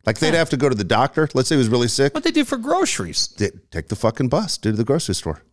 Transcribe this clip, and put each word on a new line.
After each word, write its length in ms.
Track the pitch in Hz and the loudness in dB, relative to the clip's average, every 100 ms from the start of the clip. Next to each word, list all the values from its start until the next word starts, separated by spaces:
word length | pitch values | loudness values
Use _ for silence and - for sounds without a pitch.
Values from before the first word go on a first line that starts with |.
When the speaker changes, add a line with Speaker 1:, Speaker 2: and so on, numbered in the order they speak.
| - | -4
Speaker 1:
Like, 140 | 107 | 0
they'd 120 | 156 | 2
Speaker 2:
Huh. 60 | 165 | 2
Speaker 1:
have 120 | 160 | 2
to 60 | 139 | 2
go 120 | 139 | 2
to 60 | 113 | 0
the 80 | |
doctor. 440 | 92 113 135 - 151 | 2 2 2 2 0
Let's 160 | 131 131 | 0 2
say 60 | 147 | 2
he 40 | |
was 100 | 113 | 2
really 180 | 120 120 | 2 0
sick. 260 | - 139 | 2 0
Speaker 2:
What'd 100 | 311 330 | 0 0
they 120 | 320 | 0
do 80 | 277 | 0
for 120 | 262 | -2
groceries? 680 | 240 349 370 - 175 - - - | -2 0 0 -2 -6 -4 -6 -2
Speaker 1:
They 140 | 101 - - | -4 -4 -10
take 160 | 82 - | -10 -6
the 80 | 104 | -2
fucking 340 | 113 - 127 | -2 0 0
bus, 280 | 147 214 - | 0 -2 -4
dude, 160 | 110 | -2
to 40 | 107 | 0
the 60 | |
grocery 320 | 110 151 - 92 | 0 0 -2 -4
store. 260 | - 76 _ | -6 -8 _